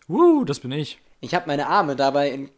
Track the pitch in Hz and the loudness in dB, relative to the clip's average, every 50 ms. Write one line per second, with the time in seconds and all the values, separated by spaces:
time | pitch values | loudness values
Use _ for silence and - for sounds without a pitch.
0 | _ - 160 254 349 349 320 294 254 143 143 - - 123 135 151 147 - - _ | _ -6 2 4 6 6 6 4 2 -2 -4 -6 -6 -8 -6 -6 -8 -8 -10 _
1 | _ _ _ _ - 120 - 180 - 156 143 143 143 120 170 208 185 147 139 127 | _ _ _ _ -10 -4 -4 -4 -2 -2 -4 -4 -2 0 2 2 2 0 0 0
2 | 139 135 135 143 143 143 123 139 139 - _ | 0 2 2 0 0 0 -4 -6 -12 -14 _